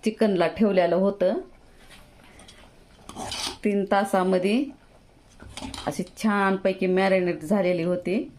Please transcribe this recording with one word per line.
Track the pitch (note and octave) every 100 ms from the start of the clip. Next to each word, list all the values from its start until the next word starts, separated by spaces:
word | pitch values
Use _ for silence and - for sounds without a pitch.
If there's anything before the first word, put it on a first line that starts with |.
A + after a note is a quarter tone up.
चिकनला | A3+ G#3+ A3 F#3 E3
ठेवलेलं | - A3 F#3 F3 F3
होतं. | G3 G3 F3+ B3+ F#4 - - - - - - - - - - - - - - - - - - - - -
तीन | G#3+ G3+ G3
तासामध्ये | G3 G#3+ G3 F#3 F#3 F#3 A#3 C#4+ - - - - - _ - - - - - -
अशी | C#4 F3+ -
छानपैकी | A3 G3+ G3 F#3+ F#3+ F#3+ F#3
मॅरिनेट | F#3 F#3+ F#3+ F3+ D#3+
झालेली | D#3 G3+ F3+ F3+
होती | E3 F3+ F3 G3+ F4+